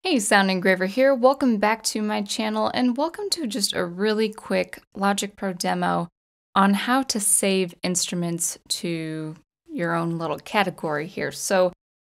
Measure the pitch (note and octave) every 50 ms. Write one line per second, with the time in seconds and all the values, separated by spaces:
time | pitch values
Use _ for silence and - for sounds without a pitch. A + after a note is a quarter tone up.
0 | - F#4 E4+ A#3+ G3 - A3 G3+ G3 F#3+ F#3+ F#3 F3 F#3+ F#3+ F3+ F#3 F#3+ G3 B3+
1 | C4 C4+ C#4 A#3+ A#3 B3+ C#4 C#4 C#4+ B3+ A3+ G3+ G#3+ G#3 A3+ A3 A3 - - A3
2 | G#3+ G#3+ G#3+ G#3+ G3+ G3+ - - A3 G#3+ G#3+ G#3+ G#3+ A3 - - B3+ B3 A#3 C4
3 | D4 E4 E4 G#4 G#4 G4 - E4+ D#4 A3 G3+ A3 G3+ - - - F3+ F3 F3 F3+
4 | G3+ A3 G#3+ G#3+ A3 G#3+ G#3+ - - - G3 F#3 F3+ - - - _ _ _ G#3+
5 | G3 G3 G3+ G3 G3+ G3+ - - G#3 G3 F3+ F3 F#3+ F3+ F3+ F3 F3+ F3+ F3 F3
6 | E3+ F3 _ _ _ _ _ _ _ _ _ G3 G3 G3+ G3+ G3+ - A#3+ B3 C4+
7 | C4+ - - A3 G3+ - - - - G3 F#3+ F#3+ F#3 F3 - _ - F3+ F3+ -
8 | - - - F3 E3+ E3+ E3+ E3 - - - - _ _ - - - F3 E3+ D#3+
9 | D#3+ D#3 D#3 D#3+ D#3 D#3 D#3+ - _ _ _ _ _ - D#4+ C#4 E3+ E3+ E3+ E3+
10 | E3+ E3+ E3 E3 E3 D#3 D3+ D#3 - - - G#3+ G3 F#3 D3 - - D#3+ D3+ D3
11 | D3+ F#3 - - D3+ C#3+ C#3+ - - - G3+ F#3 F#3 F3+ F3 _ _ _ _ _